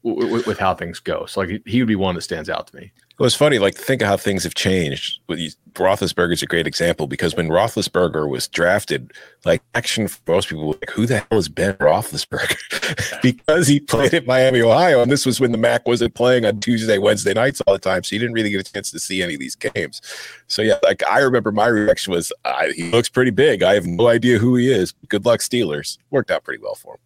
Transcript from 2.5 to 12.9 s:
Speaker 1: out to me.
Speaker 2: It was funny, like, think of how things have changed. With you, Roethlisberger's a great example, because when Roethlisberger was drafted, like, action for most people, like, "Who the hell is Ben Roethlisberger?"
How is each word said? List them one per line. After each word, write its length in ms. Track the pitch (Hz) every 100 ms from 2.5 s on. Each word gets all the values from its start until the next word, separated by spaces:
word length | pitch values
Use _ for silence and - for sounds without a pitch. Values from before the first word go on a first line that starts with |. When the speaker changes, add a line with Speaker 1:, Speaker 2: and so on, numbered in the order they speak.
Speaker 1:
out 160 | 80 -
to 80 | -
me. 160 | - _ _ _
Speaker 2:
It 40 |
was 100 | 127
funny, 240 | - 151 131
like, 160 | 98
think 260 | - - 131
of 60 | 104
how 100 | 101
things 280 | - 98
have 100 | 85
changed. 640 | - 101 95 78 69 - - _
With 140 | 80
you, 100 | 80 - _
Roethlisberger's 680 | - 92 101 95 - 90 85
a 60 | -
great 220 | 85 78
example, 400 | - 85 85 76
because 260 | 71 87
when 140 | 85 82
Roethlisberger 800 | 85 117 110 95 - 87 78 76
was 180 | 65 -
drafted, 680 | - 85 101 - 71 64 - - _
like, 160 | - 82 _
action 320 | - - - 101
for 140 | - -
most 200 | 85 -
people, 200 | 78 76
like, 200 | 78 -
"Who 140 | -
the 140 | 113 113
hell 200 | - 110
is 100 | 82
Ben 260 | - 92
Roethlisberger?" 840 | 95 76 85 123 - - - - - - - -